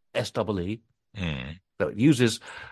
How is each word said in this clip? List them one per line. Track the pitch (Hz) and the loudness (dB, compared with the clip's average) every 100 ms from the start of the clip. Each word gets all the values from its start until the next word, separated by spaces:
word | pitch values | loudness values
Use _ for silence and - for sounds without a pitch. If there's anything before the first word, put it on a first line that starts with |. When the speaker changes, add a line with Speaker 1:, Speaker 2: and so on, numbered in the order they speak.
| _ | _
Speaker 1:
S | 120 123 123 | -4 -4 -2
E | 107 98 | -2 -2
E. | 87 113 _ _ _ - | -4 -8 _ _ _ -6
Speaker 2:
Hmm. | 87 69 65 85 _ - | -6 -4 -8 -14 _ -4
Speaker 1:
So | 87 | -4
it | 101 | 4
uses, | 135 127 120 110 - - - | 4 6 4 2 -8 -16 -18